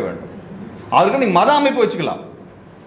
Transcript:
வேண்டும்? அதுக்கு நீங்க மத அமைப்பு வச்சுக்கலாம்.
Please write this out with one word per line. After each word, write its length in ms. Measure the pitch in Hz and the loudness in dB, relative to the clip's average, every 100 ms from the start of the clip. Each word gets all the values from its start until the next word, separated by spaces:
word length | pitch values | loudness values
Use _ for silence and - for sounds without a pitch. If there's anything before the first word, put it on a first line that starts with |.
| 95 | -4
வேண்டும்? 260 | 87 - - - - - - - 131 | -6 -12 -16 -16 -16 -16 -14 0 4
அதுக்கு 240 | 196 269 | 4 2
நீங்க 160 | 226 175 | 2 4
மத 80 | 233 294 | 4 4
அமைப்பு 220 | 277 240 | 2 2
வச்சுக்கலாம். 400 | 214 175 127 - - - - - - - | 0 0 -4 -6 -10 -18 -20 -20 -20 -16